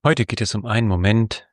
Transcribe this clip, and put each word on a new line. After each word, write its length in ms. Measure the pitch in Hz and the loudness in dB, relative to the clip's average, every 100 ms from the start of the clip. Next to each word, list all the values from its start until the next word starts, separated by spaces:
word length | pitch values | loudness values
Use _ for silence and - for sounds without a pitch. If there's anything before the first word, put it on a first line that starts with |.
| 143 | 0
Heute 200 | 156 110 | 0 -2
geht 160 | 117 | -2
es 120 | 104 | -4
um 120 | 107 113 | -4 -2
einen 220 | 110 113 | -2 0
Moment 600 | 90 92 110 110 - - | 2 2 2 0 -4 -16